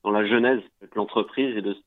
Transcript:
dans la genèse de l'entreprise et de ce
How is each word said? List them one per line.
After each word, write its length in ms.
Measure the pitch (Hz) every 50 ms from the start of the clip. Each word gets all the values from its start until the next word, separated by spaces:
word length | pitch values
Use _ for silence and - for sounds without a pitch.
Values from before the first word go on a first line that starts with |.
| -
dans 60 | 104
la 160 | 104 104 104
genèse 340 | 101 120 117 117 127 131 113 - - _ _
de 80 | 101 - -
l'entreprise 600 | 107 104 - - 113 101 - - 135 135 135 117
et 40 | 107
de 140 | 98 101 98
ce 60 | - _